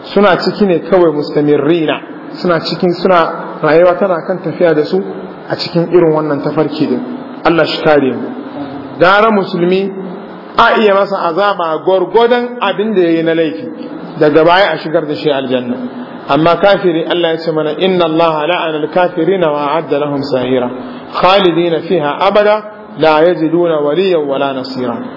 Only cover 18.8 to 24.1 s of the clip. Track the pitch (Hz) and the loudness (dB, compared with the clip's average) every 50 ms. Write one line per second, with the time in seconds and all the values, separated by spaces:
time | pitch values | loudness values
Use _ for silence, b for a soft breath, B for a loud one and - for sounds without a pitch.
18.8 | 151 151 - 185 180 175 170 175 160 175 196 190 175 156 147 147 147 143 143 165 | -4 -2 0 0 0 0 0 0 2 2 2 2 2 0 0 0 -2 0 -2 -2
19.8 | 160 147 147 143 147 147 143 139 131 - - 131 123 127 131 127 123 123 127 - | -2 -2 -2 -2 -2 -2 -2 -4 -4 -2 -2 -2 0 0 0 0 0 -2 -6 -8
20.8 | B B B B B B - - - 180 190 202 196 180 160 160 170 175 165 156 | B B B B B B -4 0 2 4 4 4 4 4 2 2 0 0 0 -2
21.8 | 156 165 185 170 147 147 143 135 180 196 202 214 208 208 208 214 208 - - - | -2 -2 -2 0 0 -2 -2 0 0 2 2 4 4 4 2 0 -2 -8 -16 -18
22.8 | - - - - 151 156 156 151 160 175 180 160 160 156 156 170 175 170 160 151 | -18 -18 -4 0 2 4 4 6 4 4 4 2 0 0 2 2 2 2 0 0
23.8 | 147 147 147 165 196 196 | 0 0 0 0 0 2